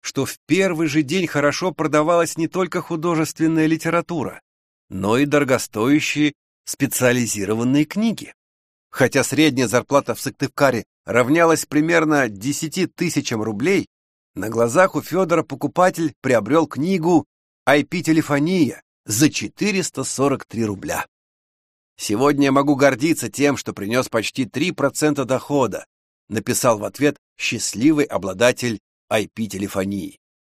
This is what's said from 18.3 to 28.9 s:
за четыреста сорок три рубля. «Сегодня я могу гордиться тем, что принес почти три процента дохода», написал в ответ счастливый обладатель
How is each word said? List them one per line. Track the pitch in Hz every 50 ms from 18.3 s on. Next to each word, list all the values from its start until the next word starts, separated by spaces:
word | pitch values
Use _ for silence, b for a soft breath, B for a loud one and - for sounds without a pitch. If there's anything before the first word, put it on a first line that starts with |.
| 151 139 147 170 190 180 147 117 - - _ _ _ _ _
за | - 101 110 156 147
четыреста | - - 113 - - - 175 208 196 190 160 - - 135 131
сорок | - - - 135 - 180 - -
три | _ - 113 113
рубля. | 104 98 92 - 80 82 73 - _ _ _ _ _ _ _ _ _ _ _ _ _ _ _ _ _ _ -
«Сегодня | - - 104 107 135 143 147 139 143
я | 139
могу | 135 139 139 147 143
гордиться | 127 143 139 131 117 143 170 156 - 127 104
тем, | - 127 139 143 135
что | - - 110 95
принес | - 98 98 117 127 123 -
почти | - 117 101 - - 131 131
три | - - 127 156 180
процента | - - 135 139 - - 151 151 143 143 131
дохода», | 110 131 117 - - 143 143 127 104 90 - - _ _ _ _ _ _ _ _ -
написал | 104 110 - 123 113 - - 127 113 104
в | 101
ответ | 101 - - 139 147 143 _ _ _ _ -
счастливый | - - 127 107 - - - 98 123 156 160 147 143
обладатель | - 113 95 92 98 92 92 120 123 123 - 127 120 107 98 _ _